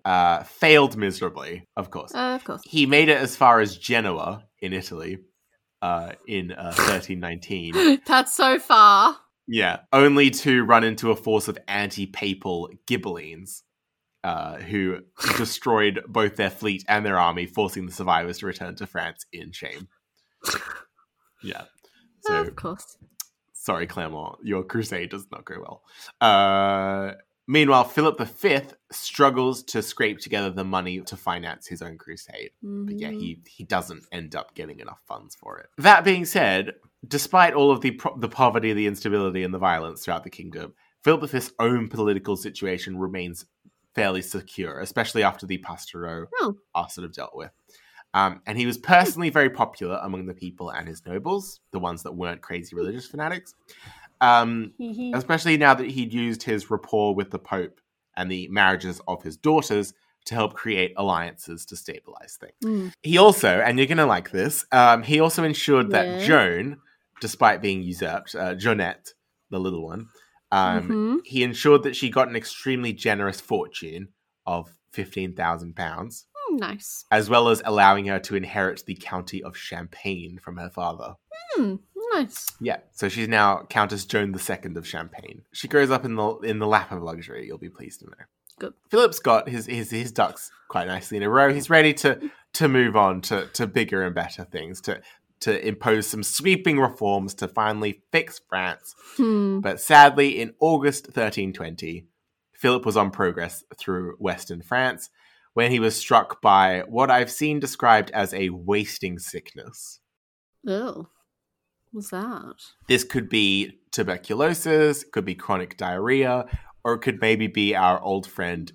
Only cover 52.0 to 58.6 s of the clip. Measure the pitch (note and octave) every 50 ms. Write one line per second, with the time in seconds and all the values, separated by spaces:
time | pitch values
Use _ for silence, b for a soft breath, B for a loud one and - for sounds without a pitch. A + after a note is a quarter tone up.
52 | - - F2+ F2 F2+ F2 E2+ - - - F2+ F2 E2+ - F2+ F2 F2 F#2 A2+ B2+
53 | B2 - - D3 D3+ D#3+ F3+ F3+ - - - _ _ b b b b b b b
54 | b b b - C3 A#2+ A#2+ A#2+ A#2 A#2 A#2 A2+ A2 G#2 _ - A#3+ A#3 G#3+ A#3
55 | B3 B3 A#3+ C3 C3 - E3 D#3+ E3 E3+ D#3 D3 D3 C#3 C3 B2 B2+ A2 C3 B2+
56 | A#2+ A2 A2+ A#2+ A#2+ A#2 A2+ A2+ - A#2+ A2 G#2 - - A2 G2+ - - - G#2+
57 | G#2 G#2 G2 G2 G2 G2 - F2+ - - - F#2+ F2 D#2 _ _ _ _ _ _
58 | _ _ - F2+ F#2 F#2 F#2+ F#2 F2+ D2+ F#2+ G#2